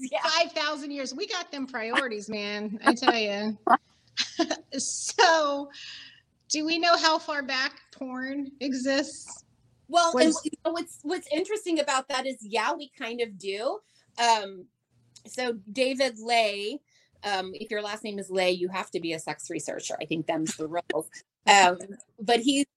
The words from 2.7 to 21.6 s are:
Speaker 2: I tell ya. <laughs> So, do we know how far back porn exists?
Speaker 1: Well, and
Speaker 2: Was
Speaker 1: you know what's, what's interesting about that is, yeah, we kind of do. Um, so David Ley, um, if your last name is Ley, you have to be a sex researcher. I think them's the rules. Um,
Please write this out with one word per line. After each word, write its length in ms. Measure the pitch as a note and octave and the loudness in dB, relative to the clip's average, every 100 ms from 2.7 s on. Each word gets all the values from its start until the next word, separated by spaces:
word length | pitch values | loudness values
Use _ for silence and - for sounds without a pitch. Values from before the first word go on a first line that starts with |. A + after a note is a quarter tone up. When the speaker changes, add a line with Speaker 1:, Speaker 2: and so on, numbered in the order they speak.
| G3+ - | -2 0
Speaker 2:
I 80 | |
tell 220 | A#3 B3+ A#3 | 2 2 2
ya. 360 | G#3 G3+ G#3+ G#3 - | 0 -2 -4 -2 2
<laughs> 100 | A#3+ _ _ _ - - - E4 - - C#4 | 2 _ _ _ -6 -4 -2 -2 -4 -8 -8
So, 920 | - - - - F4+ D#4+ D4 C#4+ C#4+ - - - - - _ _ - | -6 -6 -4 4 6 6 4 -2 -6 -12 -16 -16 -18 -20 _ _ -6
do 160 | D4 D#4 | -4 0
we 140 | E4 | 2
know 160 | F4 E4+ | 4 4
how 220 | E4 D#4+ | 6 2
far 240 | D#4+ D4 | 0 -4
back 300 | C4+ C4 C#4 - _ | -2 -2 -2 -6 _
porn 600 | - C4 B3+ C4 C#4 C#4 - | -14 -10 -6 -6 -6 -8 -6
exists? 840 | C4+ C4 C4 C4+ D4+ - - - - _ _ _ - | -4 -2 0 0 0 -6 -16 -18 -20 _ _ _ 0
Speaker 1:
Well, 240 | E4+ E4 D4 | 4 4 6
and 100 | D#4+ | 4
Speaker 2:
Was 140 | D#4 D#4 | 4 -4
Speaker 1:
you 60 | - E4 | -6 -4
know 60 | |
what's, 280 | E4 E4+ - | -4 -6 -10
what's 240 | D4 F4+ - | -4 -4 -2
interesting 480 | D4+ F#4+ G#4 F4+ D#4+ | -4 -2 -4 0 0
about 280 | C#4+ C4+ C4+ | 2 0 0
that 160 | B3+ C4 | -4 -4
is, 120 | B3+ | -8
yeah, 320 | G#3+ A3 A3+ | -4 -2 0
we 160 | D4+ C#4 - | -2 -8 -10
kind 240 | A#3 A#3+ | -8 -4
of 160 | A3+ F#3+ | -6 -6
do. 420 | F#3+ G3 B3+ G#4 - _ _ - | -6 -4 -4 -6 -10 _ _ 2
Um, 480 | A#3 A3 G3 F#3+ F3+ _ _ _ _ - A3+ | 4 4 2 -10 -18 _ _ _ _ -20 -12
so 260 | - B3+ A#3 G3+ | -4 -4 -4 -6
David 480 | G#3 B3+ C4 C4 A3 | 0 0 2 0 0
Ley, 600 | A3 A#3 G#3+ G3+ G#3 C#4+ - _ _ _ | 2 4 4 0 -4 -6 -12 _ _ _
um, 280 | G3+ F#3+ F#3+ F#3 | -4 -2 -4 -8
if 160 | G#3+ | -6
your 100 | G#3 | -6
last 220 | G#3 G#3+ | -4 -6
name 160 | G#3+ G3 | -8 -8
is 100 | F#3+ | -4
Ley, 220 | F#3 F3+ | 0 2
you 180 | F3+ F3+ | 2 -2
have 220 | F#3 - | -4 -4
to 80 | F3+ | -4
be 140 | E3 | -4
a 60 | D#3+ | -4
sex 300 | D#3 D3+ - | -6 -8 -8
researcher. 480 | E3 - - - - | -8 -6 -8 -6 -8
I 40 | D#3 | -4
think 220 | D#3+ D3+ | -4 -2
them's 280 | D#3+ D#3+ - | -2 -2 -4
the 120 | D#3 | -6
rules. 420 | E3+ - D#3 D#3+ - - _ - | -6 -4 -6 -6 -12 -20 _ 6
Um, 300 | G3+ | 8